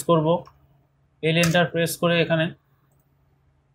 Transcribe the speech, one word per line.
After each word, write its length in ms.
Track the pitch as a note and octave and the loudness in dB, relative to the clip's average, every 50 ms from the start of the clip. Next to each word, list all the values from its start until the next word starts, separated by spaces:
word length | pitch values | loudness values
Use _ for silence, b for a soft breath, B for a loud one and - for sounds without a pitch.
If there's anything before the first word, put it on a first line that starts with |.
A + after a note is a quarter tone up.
| - - | 0 2
করব। 180 | E3+ D#3+ D3+ D#3+ F3 - - - - _ _ _ _ _ _ _ _ _ _ _ _ _ D3+ D#3+ | 2 2 2 0 -2 -2 -4 -10 -20 _ _ _ _ _ _ _ _ _ _ _ _ _ -4 -2
এল 80 | D#3+ E3+ E3+ | 0 2 2
এন্টার 220 | E3 E3+ F3+ E3+ E3+ | 2 2 2 0 0
প্রেস 200 | - E3 E3+ D#3+ - - | 0 -2 -4 -4 -4 -2
করে 140 | F3 E3+ E3+ E3+ D#3 | 0 0 2 0 0
এখানে 220 | - E3 D#3+ D#3+ E3+ - - _ _ _ _ _ _ _ _ _ _ _ _ _ _ _ _ _ _ _ _ _ _ _ | 0 0 -2 -2 -4 -6 -12 _ _ _ _ _ _ _ _ _ _ _ _ _ _ _ _ _ _ _ _ _ _ _